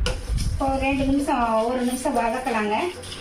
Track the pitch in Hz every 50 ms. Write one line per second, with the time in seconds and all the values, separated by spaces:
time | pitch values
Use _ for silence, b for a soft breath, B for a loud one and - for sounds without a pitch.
0 | - - - - - - - - - - - - 277 269 269 269 269 269 277 269
1 | 262 269 277 285 285 320 285 240 233 233 226 220 226 240 254 247 247 247 254 -
2 | - 302 240 233 233 233 233 254 254 277 226 214 214 208 214 220 349 359 359 494
3 | - - - -